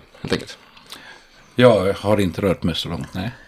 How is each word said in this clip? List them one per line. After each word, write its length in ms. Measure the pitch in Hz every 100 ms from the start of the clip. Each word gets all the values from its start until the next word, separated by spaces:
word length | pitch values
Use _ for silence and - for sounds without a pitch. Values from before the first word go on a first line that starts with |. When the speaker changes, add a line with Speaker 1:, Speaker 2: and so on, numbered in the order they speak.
| - -
Speaker 1:
helt 120 | -
enkelt. 240 | - - - - - - - - - - - - -
Speaker 2:
Jag 380 | 123 104 95
har 260 | 98 101 104
inte 220 | 92 82
rört 220 | 98 80
mig 120 | 87 78
så 140 | -
långt, 240 | 82 73
nej. 180 | 92 110 -